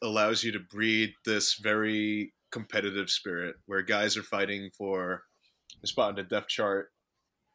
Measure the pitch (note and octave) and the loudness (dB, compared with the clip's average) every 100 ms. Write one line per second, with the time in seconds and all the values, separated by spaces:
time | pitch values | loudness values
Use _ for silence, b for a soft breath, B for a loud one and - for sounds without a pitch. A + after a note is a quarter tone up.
0 | A2+ G#2+ G#2+ A2 A2+ G#2 F2+ G2+ A2 A2 | 0 2 4 2 0 -4 -6 -2 2 2
1 | A2 - A2+ G#2 - - G#2+ G#2+ G#2+ G#2+ | 2 -2 0 2 2 0 2 2 2 2
2 | G#2+ G#2+ G2+ _ _ A#2+ A2 A2 G2+ G2 | 0 0 -4 _ _ -12 -4 -2 0 -2
3 | F#2 - F#2+ F2 F2 - - G2 F#2+ G#2 | 0 -2 -2 -6 -6 -8 -4 -2 0 2
4 | G#2 G#2+ - G2+ G2+ G2+ G2 - G2 F#2+ | 2 0 -2 -2 0 -2 -8 -8 -4 -2
5 | F2+ F2+ - _ _ _ - - - - | -2 -6 -10 _ _ _ -20 -10 -4 0
6 | G#2+ G2 F#2 G#2+ - - G#2 G2 - _ | 0 0 -2 -2 0 0 2 0 -2 _
7 | _ _ _ _ _ | _ _ _ _ _